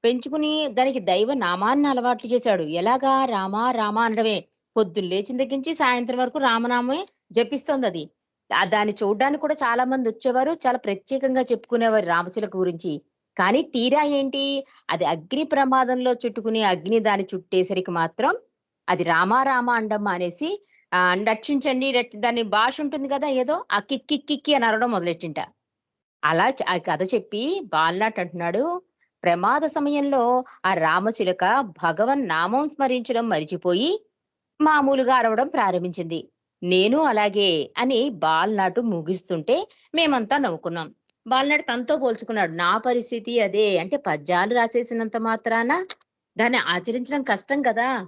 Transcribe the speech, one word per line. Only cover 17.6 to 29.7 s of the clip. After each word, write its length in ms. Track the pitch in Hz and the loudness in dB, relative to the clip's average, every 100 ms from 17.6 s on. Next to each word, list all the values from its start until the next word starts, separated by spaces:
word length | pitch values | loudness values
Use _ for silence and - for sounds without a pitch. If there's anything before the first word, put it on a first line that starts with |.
| 185 190 185 | 0 -2 -2
మాత్రం 460 | 170 165 - 262 427 _ _ _ _ - | -2 -2 0 0 0 _ _ _ _ -4
అది 140 | 185 | -2
రామా, 400 | 170 165 185 240 | 2 2 4 4
రామా 320 | 269 254 240 | 2 0 0
అనడం 300 | 233 214 214 | 0 0 -2
మానేసి, 640 | 208 180 180 175 311 403 _ _ _ | -2 -2 -4 -4 -6 -6 _ _ _
ఆ, 200 | 180 180 | 2 4
రక్షించండి, 760 | 185 214 220 - 285 269 254 269 | 4 0 -2 -2 -2 0 0 0
రక్ష-, 280 | 247 240 208 | 0 -2 -2
దాని 220 | 233 240 | -2 0
భాష 380 | 220 208 233 269 | 0 2 2 0
ఉంటుంది 280 | 294 294 269 | -6 -4 -4
కదా 200 | 277 294 | -2 0
ఏదో, 360 | 262 247 330 494 | -2 0 -2 -2
ఆ 60 | 208 | -4
కిక్, 280 | 202 269 - | -2 -8 -2
కిక్, 200 | 302 - | -4 -2
కిక్కి 280 | 294 - | -6 0
అని 120 | 277 233 | 2 2
అరవడం 240 | 220 240 | 2 0
మొదలెట్టింట. 460 | 208 175 170 170 143 - _ _ _ _ _ _ _ | 0 -2 -4 -6 -8 -10 _ _ _ _ _ _ _
అలా 240 | 147 165 220 | 0 2 2
చ-, 160 | 262 - | 0 -2
ఆ 80 | 180 | -2
కథ 260 | 170 156 | -2 -4
చెప్పి 580 | 185 233 - 208 269 392 | 0 -2 -2 -6 -4 -4
బాల్నాట్ 560 | 240 156 160 180 220 220 | -4 0 0 2 -2 -2
అంటున్నాడు, 640 | 175 170 170 196 302 359 _ _ _ _ | -8 -6 -4 -2 -2 -4 _ _ _ _
ప్రమాద 380 | 175 175 196 277 | 0 2 2 2
సమయంలో 560 | 302 | 0